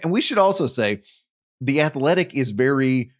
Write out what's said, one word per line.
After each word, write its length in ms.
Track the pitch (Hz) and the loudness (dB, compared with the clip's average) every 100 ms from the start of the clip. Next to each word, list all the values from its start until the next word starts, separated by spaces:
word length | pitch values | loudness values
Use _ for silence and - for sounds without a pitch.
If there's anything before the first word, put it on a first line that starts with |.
and 80 | 160 | -2
we 80 | 196 | -2
should 180 | - 226 | 0 2
also 300 | 190 - 135 | 2 2 -2
say 340 | - 104 101 - _ _ _ _ _ | -2 -2 -2 -8 _ _ _ _ _
The 200 | 131 143 | -2 0
Athletic 520 | 151 143 139 185 180 | 0 0 0 0 0
is 200 | 139 123 | -2 -4
very 580 | 104 131 139 131 131 120 | 0 0 2 0 0 -4